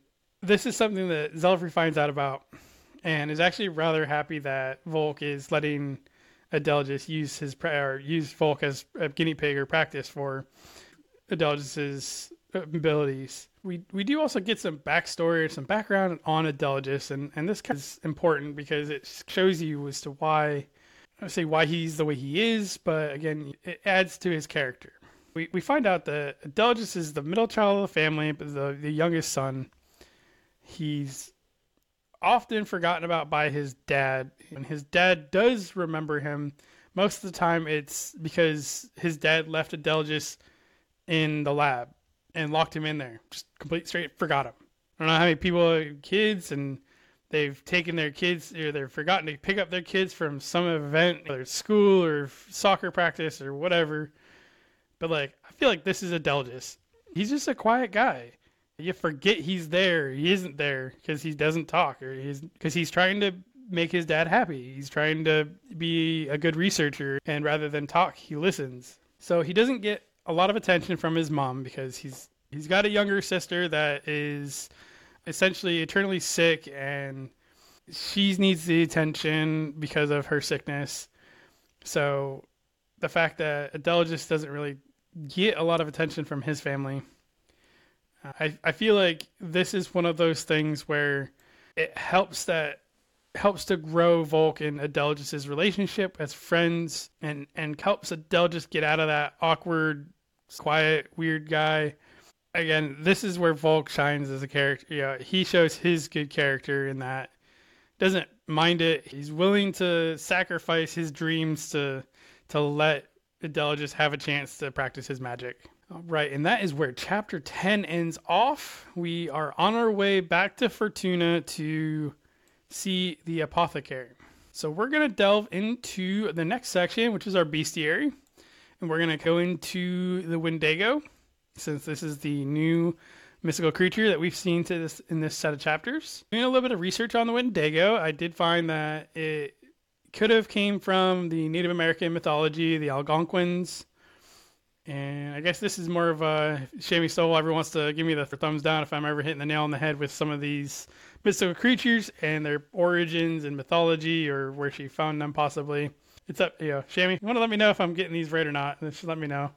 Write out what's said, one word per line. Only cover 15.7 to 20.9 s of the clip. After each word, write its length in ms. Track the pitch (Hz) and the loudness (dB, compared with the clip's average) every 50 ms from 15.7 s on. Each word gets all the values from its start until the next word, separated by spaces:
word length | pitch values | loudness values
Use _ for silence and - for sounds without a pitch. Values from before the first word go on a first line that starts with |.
| 196 214 110 - 196 196 190 185 170 143 - | -2 -2 0 0 2 2 2 2 -2 -4 -2
on 220 | 160 156 160 160 | 0 2 2 2
Adelgis, 640 | 156 143 139 156 139 139 135 135 135 139 139 - - | 0 0 0 0 0 0 0 -2 -2 -4 -4 -4 -6
and, 220 | 139 139 143 143 - | -6 -6 -6 -8 -6
and 140 | 151 156 190 | -4 -4 -2
this 120 | 208 - - - | -4 -4 -4 -4
is 280 | 185 143 - - - - - | -6 -6 -6 -12 -14 -8 -6
important 500 | 156 147 - - 165 156 139 143 147 143 | -6 -4 0 2 2 2 2 -2 -6 -10
because 340 | 151 143 143 156 147 147 147 | -10 -6 -2 -2 -2 -2 -4
it 340 | 147 135 - - - - - | -6 -8 -10 -14 -18 -18 -14
shows 340 | - - 190 185 190 180 160 | -4 0 4 4 4 4 2
you 280 | 165 156 147 143 143 143 | 0 -4 -4 -4 -6 -6
as 120 | 135 - | -8 -8
to 100 | - 151 | -10 -10
why, 540 | 139 - 160 156 156 156 151 151 147 143 139 - _ _ _ _ | -8 -4 0 2 2 2 2 2 -2 -4 -6 -10 _ _ _ _